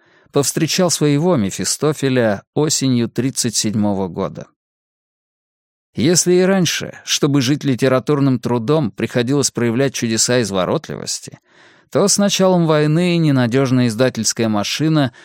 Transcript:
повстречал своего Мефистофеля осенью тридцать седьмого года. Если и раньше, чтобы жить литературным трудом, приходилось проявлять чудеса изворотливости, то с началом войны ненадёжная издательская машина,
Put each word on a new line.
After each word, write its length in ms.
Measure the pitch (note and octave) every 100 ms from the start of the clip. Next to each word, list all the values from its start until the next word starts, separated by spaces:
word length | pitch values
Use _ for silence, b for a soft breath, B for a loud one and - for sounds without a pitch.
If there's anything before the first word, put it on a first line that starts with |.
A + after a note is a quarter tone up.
| b b b
повстречал 580 | C#3+ C#3 - D#3 - F3+
своего 460 | - D3+ C#3+ F3 D#3
Мефистофеля 1080 | G2 - F#2+ - D3 D3+ C3+ B2+ A2+ G2 -
осенью 540 | - D3+ - C3+ B2 A2+
тридцать 480 | - B2+ - B2 -
седьмого 520 | A2+ G#2 G#2 G2 F#2+
года. 380 | D#2+ F#2 - - _ _ _ _ _ _ _ _ _ _ _ _ _ _
Если 400 | - A#2+ F3+ -
и 80 | F3+
раньше, 560 | F#3 G3 E3+ - - -
чтобы 360 | - - D3+ C#3+
жить 240 | B2 C#3+
литературным 760 | C#3 B2 C3+ B2+ - D3 C#3 B2+
трудом, 520 | - A#2+ A2 D#3 C3
приходилось 600 | - A2 - A#2+ C#3+ B2+
проявлять 420 | - A#2+ A2+ C#3
чудеса 480 | - A#2+ A2 - B2
изворотливости, 1000 | G#2+ F#2+ E2+ F2 - A#1+ G1+ - - - _ b b b b
то 160 | C3 G3
с 100 | -
началом 500 | G3+ - F#3+ F3+ E3
войны 520 | D#3 D3+ D#3 F3+ E3+
ненадёжная 680 | D#3+ C3+ B2 B2 C3+ B2+ B2
издательская 600 | G#2+ B2+ A#2+ G#2+ - A2+
машина, 640 | G#2+ G2+ - D3+ D#3+ C3+ -